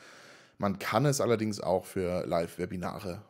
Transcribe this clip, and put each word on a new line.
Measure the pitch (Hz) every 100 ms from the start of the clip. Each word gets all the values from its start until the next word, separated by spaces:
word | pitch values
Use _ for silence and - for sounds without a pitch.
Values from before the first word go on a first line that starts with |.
| - - - - - -
Man | 101 95
kann | - 107
es | 147 131
allerdings | 107 113 110 104
auch | - 92
für | - 98 90 90 -
Live-Webinare | 85 85 - 87 90 87 - 95 87 -